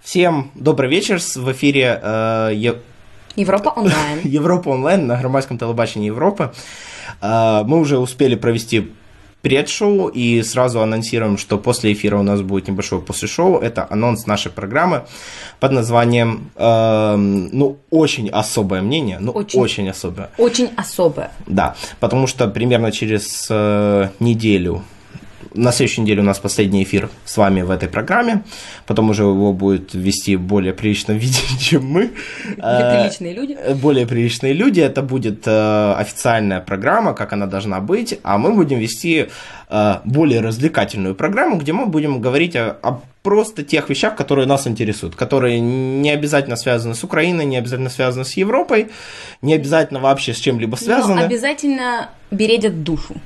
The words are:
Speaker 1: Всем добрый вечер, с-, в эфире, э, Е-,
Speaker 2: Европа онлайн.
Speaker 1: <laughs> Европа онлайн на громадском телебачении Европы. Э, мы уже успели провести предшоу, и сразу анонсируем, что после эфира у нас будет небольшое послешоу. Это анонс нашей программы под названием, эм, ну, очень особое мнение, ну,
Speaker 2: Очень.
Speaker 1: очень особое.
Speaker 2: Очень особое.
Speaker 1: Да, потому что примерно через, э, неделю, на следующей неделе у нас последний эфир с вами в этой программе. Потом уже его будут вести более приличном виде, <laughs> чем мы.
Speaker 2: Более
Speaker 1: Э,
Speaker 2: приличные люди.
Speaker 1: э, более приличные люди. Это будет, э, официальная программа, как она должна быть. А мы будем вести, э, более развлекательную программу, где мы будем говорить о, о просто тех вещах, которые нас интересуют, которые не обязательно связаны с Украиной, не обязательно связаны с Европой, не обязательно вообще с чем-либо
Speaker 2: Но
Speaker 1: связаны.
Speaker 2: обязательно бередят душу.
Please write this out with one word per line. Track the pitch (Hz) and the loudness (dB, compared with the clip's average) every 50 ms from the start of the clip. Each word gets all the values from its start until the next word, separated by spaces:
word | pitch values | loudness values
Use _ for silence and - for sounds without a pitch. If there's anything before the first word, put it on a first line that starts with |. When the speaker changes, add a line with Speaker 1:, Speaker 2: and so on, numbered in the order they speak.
| _ - | _ -2
Speaker 1:
Всем | - 180 175 175 165 147 131 135 - | 0 2 2 2 2 0 -4 -6 -12
добрый | - 127 147 160 - 135 127 | -2 0 2 2 2 2 2
вечер, | 143 190 - - 208 170 | 2 0 2 0 -2 -2
с-, | 175 - - | -2 -6 -6
в | 131 123 131 131 | -4 -4 -4 -2
эфире, | 127 - 143 139 139 127 123 113 - - | 2 2 2 4 4 4 2 2 0 -2
э, | 101 110 110 110 113 113 110 113 110 107 | -4 -2 0 0 0 0 0 0 0 -2
Е-, | 104 107 120 117 117 - - - - - - - - - - - | 0 0 -2 -2 -2 -8 -20 -20 -20 -20 -20 -20 -20 -20 -12 -4
Speaker 2:
Европа | - 196 180 190 208 202 302 - | -4 0 2 0 2 0 -2 -2
онлайн. | 240 214 190 156 156 151 147 151 156 | 0 0 2 2 2 0 -2 -4 -4
Speaker 1:
<laughs> | 170 | -4
Европа | 143 131 147 147 170 180 175 175 | -2 -2 0 2 2 0 0 0
онлайн | 151 135 127 131 156 185 196 156 | -2 -2 0 2 2 2 2 2
на | 120 120 | 0 -2
громадском | 123 127 127 131 135 131 - 127 | -2 -2 0 -2 -2 -2 -2 -8
телебачении | 117 120 117 117 117 117 113 - 110 104 | -6 -4 -4 -2 -2 -2 -2 -2 -4 -4
Европы. | 104 107 120 156 190 202 - 160 123 - - - - - - - - - - - - - - | -4 -2 0 0 0 0 0 -4 -4 -4 -12 -18 -18 -18 -18 -18 -18 -18 -16 -16 -16 -14 -8
Э, | - 104 113 113 113 113 110 107 107 | -4 0 2 4 4 4 4 2 2
мы | 110 151 165 | 4 4 2
уже | 160 143 143 | 4 4 2
успели | 127 127 123 - - 139 131 120 | 2 0 -2 0 2 2 2 2
провести | 107 - 120 117 117 - - - 110 101 - - - - - - - - - - _ | 2 0 0 0 0 -2 -2 -2 -2 -2 -2 -10 -20 -20 -20 -20 -20 -20 -20 -20 _
предшоу, | - 131 131 135 151 - - - 214 208 208 196 185 - | -2 0 2 2 0 -2 -2 0 2 2 2 2 0 0
и | - 127 120 117 117 117 113 | -2 -2 0 2 2 2 0
сразу | 113 - 127 127 127 117 113 | 0 0 0 0 2 2 0
анонсируем, | 110 110 110 113 113 - - 117 113 107 101 | 0 0 0 -2 -4 -2 -2 0 0 0 0
что | 95 - - 107 | -2 -2 -2 -4
после | 101 104 120 120 - - 107 104 | -2 0 0 0 2 2 0 0
эфира | 104 - 104 101 | 2 0 0 2
у | 101 101 | 2 2
нас | 101 101 101 | 2 0 0
будет | 98 95 98 98 92 | 0 -2 -2 -2 -2
небольшое | - 98 92 98 - - 90 | -2 -4 -4 -4 -4 -4 -6
послешоу. | 82 - - - - 104 - - 170 190 180 - | -6 -6 -8 -6 -6 -6 -2 2 2 2 2 2
Это | - 117 - - 85 - | 0 -2 -4 -4 -6 -4
анонс | - 104 110 120 117 113 - | -2 0 0 0 0 -2 -2
нашей | - 104 98 - 90 | -2 -2 -2 -2 -6
программы | - - 101 98 117 147 170 180 170 131 - - - - - - - - - - - _ | -8 -8 -10 -4 0 0 2 2 0 -2 -4 -10 -20 -20 -18 -18 -18 -16 -18 -18 -6 _
под | - 135 | 0 2
названием, | 135 127 113 113 117 117 120 120 120 120 117 113 113 - - - - | 2 2 0 2 4 4 4 4 4 4 2 2 0 -4 -8 -14 -6
эм, | - - 117 113 113 113 113 110 107 107 107 104 104 101 101 98 98 90 80 - | 0 2 4 4 6 4 4 4 4 4 4 4 4 4 2 2 0 -2 -2 0
ну, | 127 143 135 139 - _ _ | 2 2 2 0 -4 _ _
очень | - 160 156 151 - - 113 98 | 4 4 4 4 2 -2 -6 -2
особое | - 107 120 - - 120 104 95 98 95 | -2 -2 -2 0 0 -2 0 0 0 0
мнение, | 95 107 139 160 147 107 92 82 | 0 0 0 0 -2 -2 -4 -4
ну, | 92 120 | -6 -4
Speaker 2:
Очень. | - 107 104 104 - 131 | -4 -4 -6 0 2 2
Speaker 1:
очень | 123 104 - - 101 95 | 2 2 0 -2 -4 -4
особое. | 95 - - 90 87 101 90 - - | -6 -6 -8 -8 -8 -8 -12 -12 0
Speaker 2:
Очень | - 226 240 233 - 247 - - | 2 2 2 4 0 -2 -2 -4
особое. | - 196 - - - 180 165 143 - - - - - - | -8 -8 -6 -2 2 2 2 2 0 -10 -10 -12 -16 -10
Speaker 1:
Да, | - - 95 82 - - - - - - - | -2 0 0 0 0 -2 -6 -14 -14 -6 -2
потому | - 107 110 131 135 | -2 0 2 2 2
что | 123 - - 123 107 | 0 0 0 -2 -2
примерно | 101 110 113 123 123 117 117 110 | 0 -2 0 2 2 2 2 0
через, | 107 - 113 107 107 104 98 - - - - - | -2 -2 -2 0 -2 -2 -2 -4 -8 -10 -6 -2
э, | 113 107 104 104 104 104 104 104 101 101 95 92 - - | 0 0 2 2 2 2 2 4 4 2 2 0 -2 0
неделю, | 117 117 117 110 113 110 104 95 90 87 85 92 95 - - - - - - - - - - - - - - | 2 2 2 2 2 4 4 4 2 0 -4 -4 -8 -12 -18 -20 -20 -20 -20 -20 -20 -20 -20 -20 -20 -10 -2
на | 101 120 123 - | 0 2 2 2
следующей | - 139 110 - - | 2 0 0 0 0
неделе | 110 104 107 98 | 0 2 2 4
у | 104 | 4
нас | 101 98 - | 2 2 0
последний | - 101 - - 107 98 98 98 95 | -2 -4 0 2 2 2 4 2 0
эфир | - - 101 - - - - - | 2 0 -2 -2 -2 -10 -16 -16
с | - - | -8 0
вами | - 104 98 95 92 90 | 2 2 4 4 2 2
в | 90 | 0
этой | 95 90 - 90 | -2 -2 -2 -4
программе. | 82 - 113 - 185 240 240 233 226 202 214 - - - - - - - - | -4 -4 -2 0 0 0 2 2 0 0 -2 -4 -16 -18 -18 -18 -18 -20 -6
Потом | - - - 110 110 | -4 0 2 2 2
уже | 104 104 104 | 2 4 4
его | 101 98 95 101 104 | 4 4 4 4 2
будут | 95 92 98 98 98 92 92 - - | 2 2 2 2 2 2 -2 -6 -8
вести | 92 92 98 98 - - - 98 | -2 0 0 -2 0 0 0 0
более | 92 90 92 104 101 92 92 | 0 0 0 0 0 0 0
приличном | 92 - 110 107 104 98 - - 107 | -2 -2 0 0 0 0 -2 -2 -2
виде, | 107 117 127 131 123 - 131 | 0 0 0 0 0 0 -2
<laughs> | 131 127 | -2 -2
чем | - - 165 147 127 | 0 2 2 0 0
мы. | 135 147 175 226 240 - - - - - - - - 196 | 0 0 0 0 0 -2 -10 -14 -14 -14 -14 -10 -10 -10
Speaker 2:
Более | - | -6
Speaker 1:
Э, | - 113 123 123 123 123 123 120 | -2 0 2 2 2 4 4 2
Speaker 2:
приличные | 113 101 - - 180 170 180 | 2 0 -2 -6 -10 -10 -6
люди. | 214 269 269 285 - | -6 -6 -8 -8 -6
Speaker 1:
э, | - - 139 | -4 -2 -2
более | 135 123 151 143 131 123 | 2 2 2 4 2 2
приличные | 117 123 117 117 117 117 - - 135 139 | 0 0 0 0 0 -2 -2 -2 -2 0
люди. | 165 220 277 208 175 | 2 2 2 4 4
Это | 156 135 - 139 | 2 2 2 -2
будет, | 143 131 127 135 110 113 104 - - | -4 -2 -4 -2 -2 -2 -4 -4 -2
э, | 117 110 110 107 107 107 107 107 101 98 | 2 2 2 4 4 2 2 2 2 2
официальная | - 107 - - - - 127 117 113 107 101 95 92 | 0 -2 -6 -6 -2 0 2 2 2 2 0 -2 -4
программа, | 90 - 101 95 101 135 180 226 220 175 120 | -4 -6 -6 -2 0 2 2 2 2 0 -2
как | - 107 - - | -4 -6 -6 -4
она | 104 101 | -4 -4
должна | 95 95 98 98 107 95 95 | -4 -4 -6 -4 -4 -4 -4
быть. | 98 104 180 226 240 - - - - | -2 -2 -2 -2 -2 -4 -8 -8 -2
А | - - | 0 0
мы | 202 117 170 233 | 2 2 2 2
будем | 208 170 143 135 120 | 2 2 2 0 -2
вести, | 110 113 - - - 170 165 156 127 - - - - - - - - _ | -2 -4 -6 -4 -2 0 0 0 0 -2 -6 -18 -18 -18 -18 -20 -14 _
э, | - 107 107 104 95 87 - | 0 2 2 2 2 0 -2
более | 101 127 147 165 151 120 113 | -2 2 2 4 4 4 2
развлекательную | 110 110 113 113 135 165 165 - 104 98 - 110 95 95 95 | 0 -2 -2 0 -2 0 0 0 -2 -2 -2 -4 -4 -4 -4
программу, | - 139 156 196 240 302 349 240 | -2 -2 -2 0 0 0 0 0
где | 175 143 143 160 | -2 -2 -2 -2
мы | 226 262 | -2 -2
будем | 214 156 156 151 151 139 127 | 0 0 0 0 0 -2 0
говорить | 107 127 123 143 165 170 170 | 0 0 2 2 0 0 0
о, | 123 117 107 - - | -2 -2 -2 -4 -4
о | - 120 135 - - - _ _ | -4 -4 -4 -4 -10 -20 _ _
просто | _ 196 202 214 208 214 - - 147 | _ 2 2 2 2 0 -4 -10 -4
тех | - - 151 139 - | 0 0 0 0 0
вещах, | 143 - - 214 214 | -2 0 0 -2 0
которые | - 147 - 143 139 131 | -2 -2 4 4 4 6
нас | 131 139 135 - | 6 2 2 2
интересуют, | 127 113 107 120 107 104 - - 85 85 | -2 -2 -2 -2 -2 -2 -4 -6 -10 -4
которые | - 127 117 135 135 127 123 120 117 | -4 -2 0 2 2 2 2 2 2
не | 117 120 123 131 131 131 131 135 143 147 | 2 0 0 0 -2 -2 0 0 2 2
обязательно | 147 147 147 147 151 143 139 - 120 | 2 0 0 2 2 0 0 0 -4
связаны | 117 - 135 123 117 113 117 113 | -4 0 0 0 0 0 -4 -6
с | - - | -6 -6
Украиной, | 185 - 170 156 175 180 165 151 | -4 0 0 0 2 0 0 0
не | 139 131 | 0 -2
обязательно | 127 117 123 127 127 131 127 | -2 -2 -4 -4 -4 -4 -6
связаны | 123 - 131 127 123 127 127 | -2 -2 -2 0 0 -2 -6
с | - - | -6 -2
Европой, | 185 190 202 233 277 339 - 269 214 214 214 - - - - - - - - - _ | -2 -2 0 0 0 0 2 2 0 0 0 -8 -18 -20 -18 -18 -18 -18 -20 -16 _
не | - 139 160 | 0 2 2
обязательно | 156 139 139 160 160 156 143 143 131 | 2 2 2 2 2 2 0 -2 0
вообще | 131 135 139 135 - - 120 | 2 2 2 2 0 -6 -6
с | |
чем-либо | - - 143 123 117 110 110 113 113 | -2 0 0 0 0 -2 -4 -4 -4
Speaker 2:
Но | - | -2
Speaker 1:
связаны. | - 226 269 220 202 196 170 | 0 0 2 2 2 2 2
Speaker 2:
обязательно | 165 165 247 226 226 285 302 277 - 285 269 262 254 247 240 233 - - - - - - | 2 0 0 -2 -2 -2 -4 -2 -2 -2 -2 0 -2 -4 -4 -4 -6 -10 -14 -20 -12 -8
бередят | - 196 214 214 226 233 214 220 175 160 151 | -2 0 2 2 2 2 2 0 -2 -2 -4
душу. | 165 165 151 - - - - - | -4 -4 -4 -6 -10 -12 -14 -14